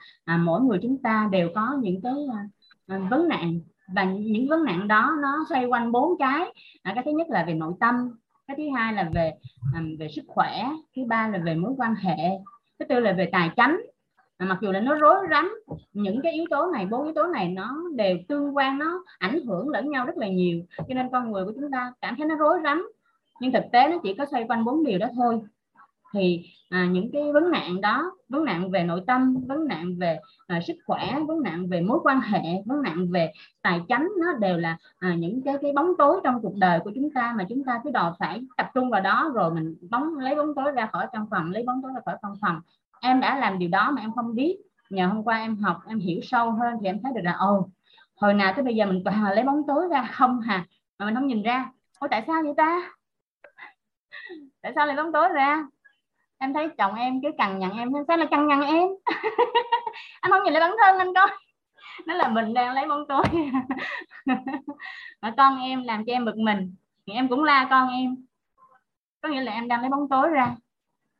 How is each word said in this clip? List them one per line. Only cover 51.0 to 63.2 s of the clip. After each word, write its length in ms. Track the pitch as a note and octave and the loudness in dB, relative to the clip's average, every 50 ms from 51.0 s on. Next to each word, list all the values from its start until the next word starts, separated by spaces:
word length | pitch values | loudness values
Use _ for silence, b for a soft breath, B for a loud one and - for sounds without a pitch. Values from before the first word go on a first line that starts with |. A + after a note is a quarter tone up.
| F#3+ | -4
mình 80 | G#3+ A3 | -2 -2
không 120 | B3 C#4 | 0 0
nhìn 160 | C#4 B3 G#3+ G3 | 0 0 0 0
ra. 300 | A3+ A#3+ C4 B3+ - - _ _ _ _ - | 0 0 0 -2 -4 -10 _ _ _ _ -8
Ủa, 80 | C#4 C#4+ | -6 -2
tại 140 | - G#3+ A3 | -2 -2 -2
sao 160 | - D#4+ D#4+ D#4+ | 0 0 0 0
vậy 100 | D4 C#4+ | 0 2
ta? 360 | D4+ D#4 D#4+ E4+ F4+ F4 - - _ _ _ _ _ _ _ _ _ - - _ - - - - _ _ _ _ _ _ _ B B B G#4 F#4 D#4 C#4+ C4+ _ _ - | 2 2 4 2 0 -2 -6 -12 _ _ _ _ _ _ _ _ _ -20 -20 _ -20 -20 -20 -20 _ _ _ _ _ _ _ B B B -16 -16 -18 -18 -20 _ _ -12
Tại 100 | - B3 | -4 0
sao 120 | D#4 D4 | 0 2
lại 100 | D4 C#4 | 2 2
bóng 160 | C#4 D#4 E4+ D#4+ | 0 -2 0 2
tối 160 | E4+ D#4+ F#4 | 4 4 4
ra? 360 | E4 D4 C4+ C#4 D4 D#4 D4+ C4+ _ _ _ - _ _ _ _ _ _ _ _ _ - | 4 4 2 4 2 0 -2 -4 _ _ _ -20 _ _ _ _ _ _ _ _ _ -6
Em 160 | C4 C4+ C#4 | -4 -2 -2
thấy 140 | D4+ D#4 D#4+ D#4 - | -2 -2 -2 -2 0
chồng 160 | G#3 G3 G#3 | 0 0 0
em 280 | A3 A#3+ B3+ C4 C4 C4 | -2 -2 -2 -2 -2 -2
cứ 60 | D4 D4+ - | -2 -2 0
cằn 200 | A3 G3+ F#3+ F#3+ | -2 0 0 -2
nhằn 120 | F#3+ F#3 | -4 -4
em, 180 | G3 A3+ A#3+ B3 C4+ C#4+ D4 - | -4 -4 -4 -4 -4 -2 0 2
"Sao 80 | E4 | 2
lại 120 | E4+ D#4+ C#4+ | 2 2 2
cằn 180 | - D4 D4 D4+ | 2 4 4 4
nhằn 120 | C#4+ C#4 | 4 4
em?" 280 | D4 C#4 D#4 E4 F4+ F#4+ F#4+ - - | 4 4 4 4 4 2 0 -2 -4
<laughs> 880 | - - - - A4 A4 - A#4+ A4+ - A#4 A#4+ - - A#4 A4+ A4+ - B B B B B | -4 -4 -2 -2 -2 2 2 2 4 2 0 0 2 0 -2 -2 -4 -10 B B B B B
Anh 120 | B F4+ G4 | B 4 4
không 120 | F#4+ G4+ | 4 4
nhìn 80 | F4+ D4 | 4 4
lại 80 | D#4 | 4
bản 160 | E4 E4+ G4+ A4+ A4 | 4 4 6 6 8
thân 160 | F#4+ F#4+ F#4+ | 8 8 8
anh 160 | F#4 F#4 F4+ | 4 2 6
coi. 140 | F#4 F#4+ G#4 - - - _ _ _ _ _ _ B B B B B F4 | 6 6 6 4 0 -14 _ _ _ _ _ _ B B B B B -6
Nó 80 | D#4+ E4 | -4 0
là 140 | F4+ D#4+ A#3+ | 0 0 2
mình 260 | A3 A3+ A3 G#3+ A#3 | 2 2 0 0 2
đang 200 | B3+ B3 B3 B3+ | 0 0 0 0
lấy 140 | C4+ C#4+ D4+ | -2 0 0
bóng 160 | D4 D4 D4 - | -2 -2 -2 0
tối. 160 | C#4 C#4 | 0 2